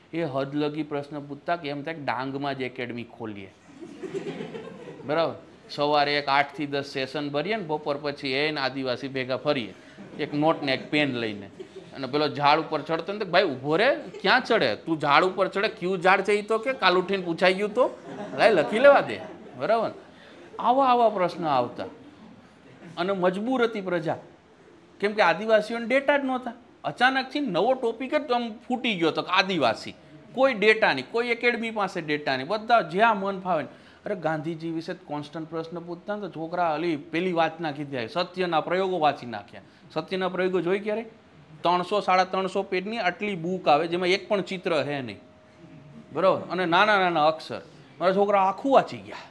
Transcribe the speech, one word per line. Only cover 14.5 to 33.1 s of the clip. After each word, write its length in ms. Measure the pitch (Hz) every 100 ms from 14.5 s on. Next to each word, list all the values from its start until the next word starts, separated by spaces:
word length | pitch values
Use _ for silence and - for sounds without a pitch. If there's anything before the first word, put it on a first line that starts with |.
| 220 131 104
તું? 240 | 165 156
ઝાડ 240 | 147 147
ઉપર 240 | - 208 185
ચડે, 200 | 190 214
કયું 340 | - 175 190
ઝાડ 200 | 180 196
છે 120 | 196
એ 80 | 208
તો 160 | 208 220
કે, 160 | 269
કાલ 240 | - 185 180
ઉઠીને 260 | 180 196
પૂછાઈ 300 | 175 165 190
ગયું 200 | 190 208
તો, 240 | 226 294 - - - 202 135
લાય 140 | 202
લખી 280 | 180 139 220
લેવા 220 | 277 240
દે", 180 | 139 98 - - - 127
બરાબર? 340 | 156 226 185 - - - - - - -
આવા 260 | 202 262 262
આવા 240 | 240 220
પ્રશ્ન 360 | 202 175 175 160
આવતા. 400 | 131 120 104 92 - - - - - - - - - 170 160
અને 160 | 180
મજબૂર 500 | 196 180 185 226 262
હતી 180 | 226 220
પ્રજા, 360 | 185 175 156 123 - - _ _ - - - -
કેમ 140 | 202
કે 80 | 214
આદિવાસીઓને 640 | 180 170 220 214 214 233 226
ડેટા 320 | 269 277 285
જ 60 |
નહોતા. 300 | 269 254 247 - - -
અચાનકથી 560 | 147 151 254 269 254 294
નવો 340 | 269 170 226
ટોપિક 420 | 262 226 226 262 302
જ 160 | 285
આમ 220 | 240 233 214
ફૂટી 380 | - 240 247 185
ગયો 120 | 160
હતો 140 | 160
કે 100 | 156
આદિવાસી, 600 | 185 190 175 120 107 107 - - - -
કોઈ 200 | 233 269
ડેટા 400 | 214 214 220 190
નહીં, 120 | 135 123
કોઈ 160 | 226 240
એકેડમી 440 | 233 247 226 226
પાસે 300 | 220 190 180
ડેટા 340 | 156 147 143 131
નહીં, 120 | 143
બધા 340 | 214 220 226
જ્યાં 380 | 160 180 226